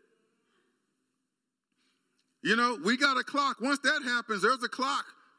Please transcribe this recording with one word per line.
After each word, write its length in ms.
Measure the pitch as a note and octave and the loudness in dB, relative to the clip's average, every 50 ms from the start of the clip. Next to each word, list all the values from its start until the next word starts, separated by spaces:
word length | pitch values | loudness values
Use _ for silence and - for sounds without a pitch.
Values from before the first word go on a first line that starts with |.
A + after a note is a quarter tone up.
| _ _ _ _ _ _ _ _ _ _ _ _ _ _ _ _ _ _ _ _ _ _ _ _ _ _ _ _ _ _ _ _ _ _ _ _ _ _ _ _ _ _ _ _ _ _ _ _ | _ _ _ _ _ _ _ _ _ _ _ _ _ _ _ _ _ _ _ _ _ _ _ _ _ _ _ _ _ _ _ _ _ _ _ _ _ _ _ _ _ _ _ _ _ _ _ _
You 140 | - F3 A3 | 0 0 2
know, 240 | A#3 A#3+ B3 B3 - D3+ | 4 2 0 0 0 0
we 140 | G#3 B3 | 0 2
got 220 | B3+ C#4+ C#4 C4 B3 | 4 4 2 2 0
a 40 | - | -2
clock. 380 | - - C#4+ C#4+ C4+ B3+ - | -2 -2 0 0 0 -2 -2
Once 160 | G#3+ C#4 C#4+ C4+ - | -2 -2 -2 2 2
that 180 | C4 D#4 D4 | 0 0 0
happens, 400 | C#4+ B3 B3 A#3+ A#3 - G#3+ F#3+ | -2 -2 -4 -4 -2 -4 -2 0
there's 220 | F3 A3+ C4+ A#3+ A#3+ | 2 2 2 0 -2
a 40 | |
clock. 380 | A3 - - B3+ C4+ C#4+ A#3+ - - - _ _ _ _ | -8 -4 -4 -4 -2 -2 -4 -6 -8 -20 _ _ _ _